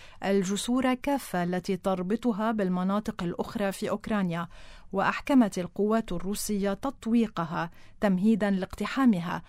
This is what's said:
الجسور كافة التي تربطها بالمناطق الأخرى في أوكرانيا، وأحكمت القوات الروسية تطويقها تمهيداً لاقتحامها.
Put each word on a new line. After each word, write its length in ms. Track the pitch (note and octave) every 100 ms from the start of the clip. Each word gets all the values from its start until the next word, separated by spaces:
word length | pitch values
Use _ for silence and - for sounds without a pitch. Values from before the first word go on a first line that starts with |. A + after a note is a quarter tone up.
| - -
الجسور 720 | F#3+ G3 F#3 G3+ - B3+ B3+
كافة 500 | B3+ C#4+ C#4+ - F3+
التي 320 | F3 F3+ F3+ F#3
تربطها 760 | G3 F#3 F3+ A3+ B3 G3 A3
بالمناطق 720 | A3 F#3+ F3+ F#3 G#3 G#3+ -
الأخرى 500 | F3 - - A3 G3+
في 180 | F#3 G#3
أوكرانيا، 580 | G#3 - G#3+ F#3 E3+ E3+ - - - -
وأحكمت 680 | F#3+ F#3+ - - C#4 G#3 F#3+
القوات 540 | - - G#3 A3+ A3
الروسية 600 | F3 F3+ G3+ - G#3 G3
تطويقها 960 | G3 F3+ - A3+ A#3 A3 - E3 E3+ E3+ - - -
تمهيداً 500 | G#3 F#3 G#3 A3 G3+
لاقتحامها. 920 | G3 F3+ - G#3 - C4 F3+ E3+ E3+